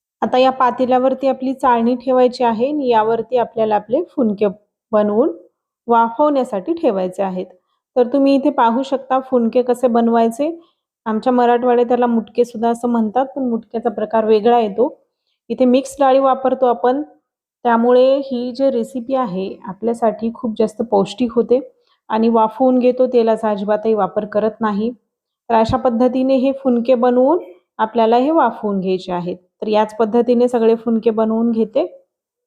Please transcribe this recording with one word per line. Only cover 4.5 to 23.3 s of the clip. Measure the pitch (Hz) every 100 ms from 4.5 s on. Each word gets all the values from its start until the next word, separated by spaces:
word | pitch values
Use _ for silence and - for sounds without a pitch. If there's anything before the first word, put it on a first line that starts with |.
| 185 _ _ _
बनवून | 214 208 208 302 - - _ _ _ -
वाफवण्यासाठी | 233 226 226 302 277 247 202 185
ठेवायचे | 339 320 190 185 185
आहेत. | 196 180 185 - _ _ _ -
तर | 233
तुम्ही | 277 277 277
इथे | 285
पाहू | 269 233 233
शकता | 262 269 - 262
फुनके | 262 247 226 247
कसे | 247 240 254
बनवायचे. | 233 233 233 226 226 302 339 - _ _ _ 226
आमच्या | 214 254
मराठवाड्यात | 247 240 240 247 240 240
त्याला | 247 240
मुटके | 233 226 - 240
सुद्धा | 214 233
असं | 233 247
म्हणतात, | 233 214 240 269 269
पण | 254
मुटक्याचा | 226 - 233 240
प्रकार | 220 214 226 220
वेगळा | 220 220 240
येतो. | 214 196 269 - _ _ _ _ -
इथे | 233 254
मिक्स | 247 269 -
डाळी | 269 269
वापरतो | 269 262 262 262 254
आपण, | 233 247 269 302 _ _ _ _ _ 240
त्यामुळे | 233 240 247 262 269 277
ही | 240 247 233
जी | 269
रेसिपी | 240 226 262 233 262
आहे | 240 180 190 240 -
आपल्यासाठी | 185 226 233 226 214 226
खूप | 233 233 214
जास्त | 214 -
पौष्टिक | 233 202 196 - 247 233
होते | 226 247 - _ _ _ -
आणि | 220 226
वाफवून | 226 220 - 262 254
घेतो, | 247 247 254
तेलाचा | 247 226